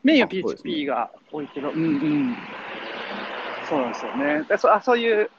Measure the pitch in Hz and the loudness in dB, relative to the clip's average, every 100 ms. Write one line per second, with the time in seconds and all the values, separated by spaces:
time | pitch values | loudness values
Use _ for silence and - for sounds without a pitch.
0 | 262 302 208 185 117 - 151 160 143 120 | 6 6 6 0 -4 -4 -6 -4 -2 -2
1 | 113 - _ 151 139 143 143 151 165 143 | -2 -8 _ -10 -8 -6 -4 0 0 2
2 | 151 147 131 113 - - - - - - | 2 2 0 -2 -8 -12 -12 -12 -10 -10
3 | - - - - - - - 151 120 117 | -10 -10 -10 -8 -8 -10 -2 -2 -2 -4
4 | 113 120 143 151 - 202 - 208 - 240 | -6 -2 0 0 0 2 4 4 4 2
5 | 233 214 214 | 4 2 0